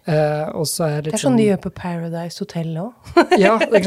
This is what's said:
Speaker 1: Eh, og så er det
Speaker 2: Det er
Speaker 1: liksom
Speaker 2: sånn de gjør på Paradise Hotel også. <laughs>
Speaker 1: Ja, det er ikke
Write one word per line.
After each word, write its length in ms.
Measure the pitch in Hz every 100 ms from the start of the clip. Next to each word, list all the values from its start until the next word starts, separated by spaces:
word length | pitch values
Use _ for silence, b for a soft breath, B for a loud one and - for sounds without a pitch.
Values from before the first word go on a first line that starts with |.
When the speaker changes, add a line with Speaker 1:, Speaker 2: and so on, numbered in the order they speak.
| -
Speaker 1:
Eh, 420 | 151 151 151 156
og 120 | - 151
så 180 | -
er 160 | 165 147
det 40 |
Speaker 2:
Det 100 | 151
er 20 | 214
Speaker 1:
liksom 160 | 277
Speaker 2:
sånn 40 | 240
de 100 | 214
gjør 120 | 185
på 120 | 190
Paradise 640 | - 180 170 170 165 170 -
Hotel 360 | 202 170 165 160
også. 640 | 202 - - - 311 226
<laughs> 0 |
Speaker 1:
Ja, 200 | 190 220
det 140 | 320
er 80 |
ikke 40 | 220